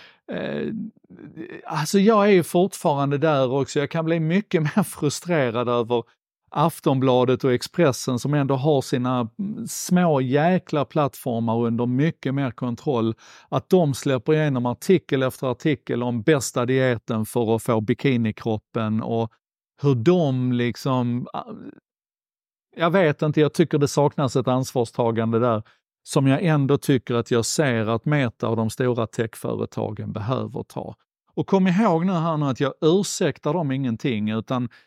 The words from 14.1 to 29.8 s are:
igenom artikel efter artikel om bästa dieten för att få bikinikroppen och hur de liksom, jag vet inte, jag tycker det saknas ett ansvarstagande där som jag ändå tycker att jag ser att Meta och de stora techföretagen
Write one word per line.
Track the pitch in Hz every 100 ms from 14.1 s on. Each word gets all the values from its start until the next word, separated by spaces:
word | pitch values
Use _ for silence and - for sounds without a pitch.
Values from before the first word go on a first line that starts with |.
| 127 -
igenom | 156 151 127 123
artikel | 117 - 185 - 135
efter | 131 - 131
artikel | 120 160 139 - 120
om | 123 120
bästa | 131 143 - 131 120
dieten | 131 131 113 - 110 107
för | 123 110 113
att |
få | - 110
bikinikroppen | 107 110 139 120 110 - 117 107 - 117 107 110
och | 120 113 113 _ _ _ _ _
hur | 143 123
de | 139 180 143 127 127
liksom, | 120 120 113 143 127 120 120 - - - - - - _ _ _ _ _ _ _ _ _ -
jag | 170
vet | 190 156 -
inte, | 156 156
jag | 143
tycker | - - 151
det | 143
saknas | 151 143 - 131 135
ett | 127
ansvarstagande | 127 127 127 117 - 117 113 113 113
där | 123 107 - _ _ _
som | - 151 135
jag | 139
ändå | 175 151 135 143
tycker | - 131 - 120
att | -
jag | 120 110
ser | - 139 113 107
att | 113 151
Meta | 147 120 - 113
och | 113
de | 110
stora | - 123 120 110
techföretagen | - 113 - 123 110 110 113